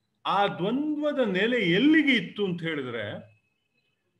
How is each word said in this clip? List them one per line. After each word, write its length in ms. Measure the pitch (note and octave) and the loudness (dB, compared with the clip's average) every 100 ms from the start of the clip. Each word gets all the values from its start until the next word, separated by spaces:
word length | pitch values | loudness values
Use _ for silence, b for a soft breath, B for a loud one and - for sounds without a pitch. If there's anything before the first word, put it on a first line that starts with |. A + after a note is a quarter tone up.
| _ _ D3+ | _ _ -2
ಆ 200 | F#3+ G3 | 0 0
ದ್ವಂದ್ವದ 720 | C#3+ F#3+ C4 D4+ D4 D4 C4 | 0 -2 -2 -2 -2 -2 0
ನೆಲೆ 380 | A3 F3+ A3+ B3 | 0 0 0 0
ಎಲ್ಲಿಗೆ 600 | F3+ F#3 D4 D#4+ C#4 G3+ | 2 4 6 6 4 2
ಇತ್ತು 280 | E3+ - | -2 -4
ಅಂತ 180 | G3 E3 | -4 -4
ಹೇಳಿದ್ರೆ, 560 | D#3+ D3 B2+ A#2 G#2 F#3+ - _ _ _ _ _ _ _ _ | -6 -6 -6 -6 -8 -10 -14 _ _ _ _ _ _ _ _